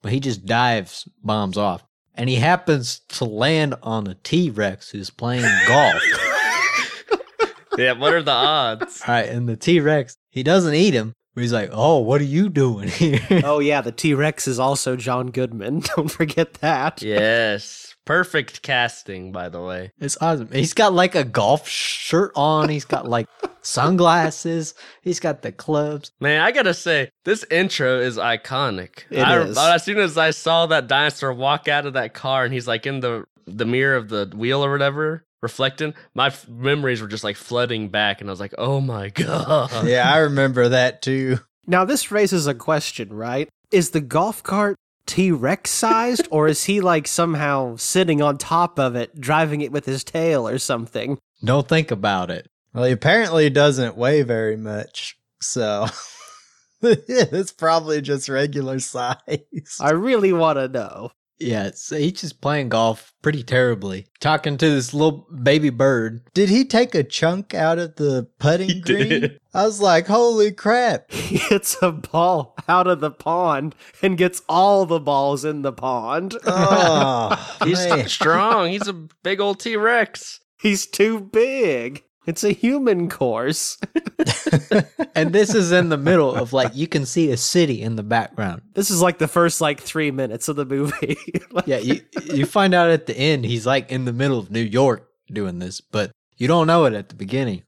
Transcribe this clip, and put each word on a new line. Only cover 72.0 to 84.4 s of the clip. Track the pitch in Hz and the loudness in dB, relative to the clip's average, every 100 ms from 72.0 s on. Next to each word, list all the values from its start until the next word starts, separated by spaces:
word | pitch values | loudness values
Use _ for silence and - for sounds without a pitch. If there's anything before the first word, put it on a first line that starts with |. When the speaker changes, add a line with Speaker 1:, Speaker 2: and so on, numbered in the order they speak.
| - 160 175 175 131 - - | -4 2 2 2 -2 -10 0
Speaker 3:
out | 180 180 | 2 4
of | 170 | 2
the | 151 | -2
pond | - 156 170 175 139 151 - - _ | -4 -2 0 0 0 -4 -10 -20 _
and | 196 180 | -2 2
gets | 180 180 - | 0 0 0
all | 165 196 202 180 | 4 6 6 4
the | 165 | 0
balls | 143 139 139 143 147 | 2 2 2 0 -4
in | 151 | -4
the | 139 | -6
pond. | 123 131 123 113 151 190 226 | -4 -4 -2 -2 -4 -4 -4
<laughs> | 226 | -2
Speaker 4:
Oh, | 185 185 196 175 151 135 123 110 - - - | 2 4 6 4 4 2 0 0 -2 -6 -2
Speaker 2:
He's | 165 180 180 | 0 2 2
Speaker 4:
man. | 165 113 | 0 0
Speaker 2:
strong. | - 151 170 214 226 170 | 0 2 4 4 2 0
He's | 196 202 | -2 -6
a | |
big | 180 156 _ 180 196 | -8 -14 _ -4 0
old | 202 196 | 0 -2
T-Rex. | 233 220 220 240 214 - - - _ _ | -4 0 2 2 0 -6 -18 -20 _ _
Speaker 3:
He's | 214 196 - | 0 0 -4
too | - 214 226 | 0 2 2
big. | 196 220 254 269 208 127 117 143 _ _ - | -2 2 2 2 0 0 -4 -12 _ _ -8
It's | 165 | -2
a | 208 | -2
human | - 233 285 254 185 175 | 2 0 2 2 0 -2
course. | - 127 110 131 160 - - | -2 -2 0 -2 -2 -6 -8
<laughs> | - 330 - - 320 - | -6 -6 -6 -4 -4 -2